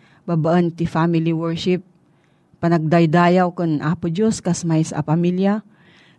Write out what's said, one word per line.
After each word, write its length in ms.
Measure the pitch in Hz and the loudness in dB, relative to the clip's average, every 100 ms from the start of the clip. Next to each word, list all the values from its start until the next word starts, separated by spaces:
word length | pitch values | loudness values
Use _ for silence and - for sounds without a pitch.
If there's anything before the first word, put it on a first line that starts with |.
| _ _ | _ _
babaan 500 | - 170 156 175 170 | -6 -2 0 2 0
ti 160 | 170 170 | -2 -4
family 400 | 165 165 165 160 | -2 0 0 0
worship, 560 | 165 165 165 185 180 - _ _ _ _ _ _ _ | -2 -4 -4 -2 -2 -4 _ _ _ _ _ _ _
panagdaydayaw 920 | 170 165 156 170 165 170 170 180 180 | 0 0 2 2 4 4 4 4 2
ken 300 | 175 170 151 151 | -2 -2 -2 -2
Apo 240 | 175 175 | -4 -4
Dios 320 | 165 220 214 | -2 0 0
kas 240 | - 175 170 | -2 -2 0
maysa 320 | 160 160 - | 0 0 -4
a 80 | 151 | -2
pamilya, 560 | 160 175 180 196 208 - _ _ - _ | 0 0 0 0 -2 -6 _ _ -20 _